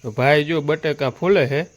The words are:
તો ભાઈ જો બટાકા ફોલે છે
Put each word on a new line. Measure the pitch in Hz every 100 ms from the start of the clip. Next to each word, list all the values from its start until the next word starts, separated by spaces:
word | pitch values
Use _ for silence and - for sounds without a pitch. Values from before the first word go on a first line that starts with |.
તો | 123
ભાઈ | 110 131 151
જો | 147 160
બટાકા | 143 160 160 147 135
ફોલે | 123 180 196 131
છે | 139 170